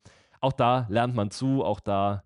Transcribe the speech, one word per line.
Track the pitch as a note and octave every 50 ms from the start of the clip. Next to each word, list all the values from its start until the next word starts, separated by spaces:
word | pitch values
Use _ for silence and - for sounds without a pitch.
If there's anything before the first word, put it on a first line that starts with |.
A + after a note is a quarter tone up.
| _ - _ _ _ _ _ -
auch | - C3+ C3+
da | - B2 A#2 B2+ B2+ B2 G#2+
lernt | G2 A#2 A#2+ B2 B2
man | A2+ G2+ G#2
zu, | - - C3 C3 C3+ C3+
auch | G2+ E2+ G#2 -
da | - - G2+ G2 G2 G2+ G2+ G2 -